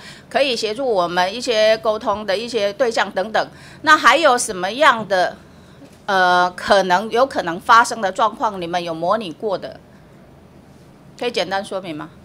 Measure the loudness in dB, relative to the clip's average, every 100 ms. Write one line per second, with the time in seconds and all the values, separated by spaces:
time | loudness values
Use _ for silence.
0 | -12 -20 -6 0 0 0 -4 -4 -2 0
1 | 0 0 0 -2 -2 2 4 2 0 -2
2 | -2 -4 -2 -4 -2 -2 -2 0 -2 0
3 | -2 -4 -2 -2 -4 -8 -20 -6 2 4
4 | 6 6 4 2 0 -4 -6 2 2 2
5 | 0 0 0 -4 -16 -20 -20 -20 -20 -16
6 | -2 2 4 4 2 -2 2 2 4 0
7 | 0 0 0 0 -6 -6 4 4 4 0
8 | -4 0 -2 0 -4 -4 -6 -4 -4 -4
9 | -2 -2 -4 -8 -6 -6 -8 -16 -20 -20
10 | -20 -20 -20 -20 -20 -20 -20 -20 -20 -20
11 | -20 -10 -6 -4 -4 -4 -6 -10 -10 -12
12 | -14 -18